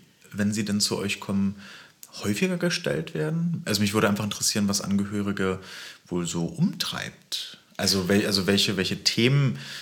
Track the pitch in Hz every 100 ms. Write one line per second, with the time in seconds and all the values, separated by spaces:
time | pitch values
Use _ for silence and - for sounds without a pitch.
0 | - _ - 104 104 107 104 104 - -
1 | 98 - - 98 98 98 - - - _
2 | - - 101 104 185 175 170 170 143 147
3 | 165 156 156 165 170 165 - 104 104 104
4 | 104 101 104 - - 107 101 101 - 101
5 | 101 104 101 101 95 90 - - - -
6 | - 90 85 87 85 - 175 - - -
7 | - - - - - - _ - 98 95
8 | 90 98 107 98 92 101 104 95 90 90
9 | - - 120 143 135 - - -